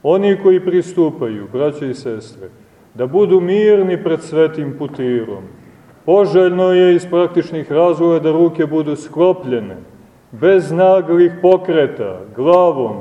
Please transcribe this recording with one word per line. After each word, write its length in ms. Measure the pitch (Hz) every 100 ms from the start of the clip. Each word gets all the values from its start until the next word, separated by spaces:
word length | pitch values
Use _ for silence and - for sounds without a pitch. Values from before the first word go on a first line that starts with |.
Oni 340 | 147 190 202 190
koji 220 | 196 185
pristupaju, 800 | 185 180 175 175 156 - 120 107 98
braćo 320 | 123 147 147
i 80 | 139
sestre, 560 | 123 123 110 101 - 95 _ _ _ _
da 140 | 113 131
budu 320 | 175 196 185
mirni 640 | 175 202 214 202 190 175
pred 180 | 165 160
svetim 520 | - 156 160 156 139 139
putirom. 680 | 143 - 127 120 107 101 95 - - _ - _
Poželjno 680 | - 190 190 170 180 180 185
je 240 | 180 180
iz 100 | 170
praktičnih 680 | 175 170 175 170 - 165 139
razloga 480 | 147 175 160 170 165
da 120 | 156
ruke 340 | 160 170 165
budu 300 | 151 156 151
sklopljene, 840 | 143 - 151 180 180 139 120 101 92 - - - _ _
bez 400 | 110 165 190 147
naglih 600 | 165 190 190 160 170 175 170
pokreta, 760 | 180 185 185 160 135 - 101 92 101
glavom. 600 | 107 143 175 180 143 117 101